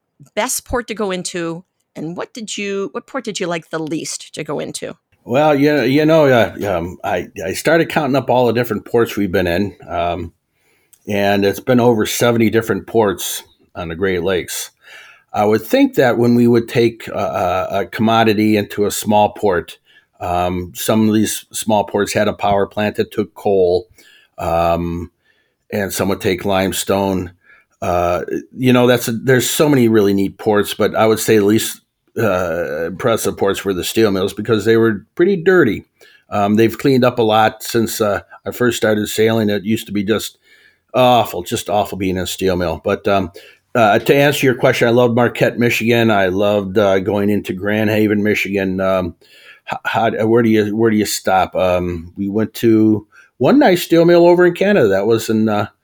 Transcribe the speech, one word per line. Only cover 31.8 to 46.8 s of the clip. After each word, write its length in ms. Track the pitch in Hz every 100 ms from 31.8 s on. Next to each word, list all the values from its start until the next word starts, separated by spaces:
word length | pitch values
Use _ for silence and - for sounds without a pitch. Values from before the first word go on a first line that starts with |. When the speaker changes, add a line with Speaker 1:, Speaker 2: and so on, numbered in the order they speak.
| _ _ _ 104
Speaker 2:
uh, 720 | 110 92 90 82 76 73 85
impressive 500 | 92 123 110 101 90
ports 260 | 101 95
were 100 | 98
the 120 | 90 -
steel 260 | - 110
mills 220 | 95 98
because 320 | - 107 110 104
they 100 | 113
were 300 | 113 101 - -
pretty 220 | 175 196
dirty. 480 | 165 185 131 87 - _ - _ -
Um, 280 | 104 101 107
they've 200 | 113 -
cleaned 280 | 147 131 123
up 140 | 123
a 40 |
lot 400 | 110 110 110 -
since, 380 | - 117 110 -
uh, 200 | 107 95 - - 101
I 60 |
first 260 | - 123 113
started 300 | 107 107 104
sailing. 420 | - 110 113 104
It 140 | 104
used 240 | 90 110 -
to 60 |
be 100 | 98
just 340 | 98 104 - _ _ _ _ _ _
awful, 480 | 123 127 120 104 90
just 280 | - 113 -
awful 280 | 101 98 95
being 200 | 95 92
in 60 |
a 40 | 87
steel 300 | - 95 90
mill. 240 | 87 82
But, 240 | 101 98 -
um, 240 | 98 90 - - _ _
uh, 240 | 123 110 110
to 140 | -
answer 320 | 143 143 143 135
your 100 | 117
question, 340 | 135 123 120
I 20 |
loved 240 | 120 123 117
Marquette, 420 | 117 - 123 -
Michigan. 540 | 120 117 113 117 113
I 160 | 104 95
loved, 500 | 92 104 104 98
uh, 220 | 98